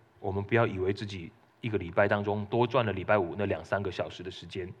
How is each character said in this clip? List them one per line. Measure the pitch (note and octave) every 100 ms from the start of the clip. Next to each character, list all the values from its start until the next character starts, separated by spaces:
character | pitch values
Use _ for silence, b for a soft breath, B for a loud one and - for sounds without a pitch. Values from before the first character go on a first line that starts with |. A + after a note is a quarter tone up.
| _ _
我 | G#2
们 | G2
不 | F#2+ A#2
要 | A2+
以 | F#2
为 | F#2
自 | G#2 G#2+
己 | F#2+ E2 - _ _
一 | A#2+
个 | G#2
礼 | E2+
拜 | F2 G2+
当 | G#2
中 | G#2 G#2 G2+
多 | B2 A#2+
赚 | C#3
了 | A2+
礼 | F#2+
拜 | F2 G#2+
五 | E2+ E2
那 | G2+
两 | E2+
三 | D#2 G2+
个 | F#2+
小 | F2 D#2
时 | -
的 | F2+
时 | - F2
间， | F#2+ F2+ -